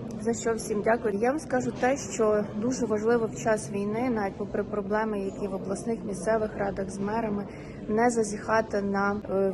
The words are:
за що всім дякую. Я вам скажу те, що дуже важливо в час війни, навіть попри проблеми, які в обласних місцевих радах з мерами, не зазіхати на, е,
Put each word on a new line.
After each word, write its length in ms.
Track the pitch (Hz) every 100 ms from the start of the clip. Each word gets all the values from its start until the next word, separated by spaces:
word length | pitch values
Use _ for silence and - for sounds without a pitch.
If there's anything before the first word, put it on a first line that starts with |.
| - -
за 140 | 220
що 180 | 233 233
всім 300 | 220 - 208
дякую. 340 | 220 240 226 202
Я 120 | 240
вам 80 | 311
скажу 340 | - 254 247 -
те, 160 | 247 277
що 480 | - - 214 208 208 208
дуже 300 | 240 262 220
важливо 400 | 214 220 240 220
в 40 | -
час 340 | 240 214 -
війни, 400 | 202 202 220 254
навіть 260 | 220 196 -
попри 280 | 196 214
проблеми, 560 | 202 208 196 214 220 202
які 280 | 196 - 202
в 60 |
обласних 500 | 190 185 196 233 226
місцевих 460 | 214 185 220 220 214 -
радах 320 | 196 190 190
з 80 | 196
мерами, 480 | 202 226 220 202 202 - - - -
не 220 | 214 247
зазіхати 720 | 233 208 208 - 220 220 208
на, 380 | 202 196 202 202 -
е, 220 | 196 196